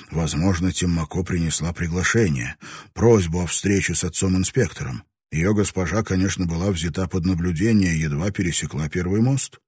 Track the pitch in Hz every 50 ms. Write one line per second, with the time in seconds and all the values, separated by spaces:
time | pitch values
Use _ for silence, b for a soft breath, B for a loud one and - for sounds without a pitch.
0 | B B - 80 82 76 - 76 85 98 92 82 90 92 87 - 90 90 85 82
1 | 78 - - 95 90 - 92 87 85 80 - - - 87 80 - 87 82 82 90
2 | 82 - - 113 113 87 71 64 60 65 - B B B B B B B _ -
3 | 98 120 117 104 87 82 82 90 90 80 - - - 98 101 95 - - 85 -
4 | - 87 - - 98 95 92 92 92 - - 135 120 - - - - - 62 110
5 | - _ _ _ _ _ - 78 85 101 - 104 98 - - 92 90 80 90 110
6 | 107 - 95 92 95 98 - - 92 82 82 82 90 104 98 82 82 85 73 95
7 | 92 82 - 95 82 92 95 80 85 90 85 76 98 117 113 104 95 87 82 78
8 | 80 76 71 73 85 104 101 - 95 87 80 - 82 73 - 71 78 76 - 90
9 | 87 90 98 107 117 127 139 131 - - - - _